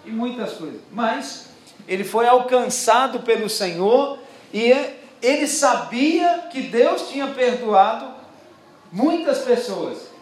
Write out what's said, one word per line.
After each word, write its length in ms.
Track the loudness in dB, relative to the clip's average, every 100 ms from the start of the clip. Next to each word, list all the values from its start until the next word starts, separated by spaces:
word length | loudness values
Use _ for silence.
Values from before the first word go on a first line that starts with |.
e 60 | -8
muitas 440 | -6 -6 -6 -8
coisas. 280 | -8 -12 -14 -14
Mas 580 | -4 -4 -4 -8 -14 -18 -20 -20 -20 -6
ele 160 | -6
foi 240 | -2 2 6
alcançado 920 | 6 4 0 0 -2 2 4 4 -2
pelo 280 | 0 0 0
Senhor 680 | -4 -4 -2 2 2 2 -6 -16 -20 -10
e 200 | -2 4
e-, 220 | 4 2 -10 -20 -2
ele 260 | 0 2 0
sabia 1000 | 0 2 2 -2 0 2 2 2 0 -4
que 100 | -8
Deus 480 | -4 2 2 2 -4
tinha 180 | -6 -6
perdoado 800 | 0 0 0 2 4 4 2 -8 -16 -20 -20 -20 -20 -20 -20 -14
muitas 480 | -2 0 0 -2 -4
pessoas 720 | 0 -2 -2 -8 -8 -10 -16 -20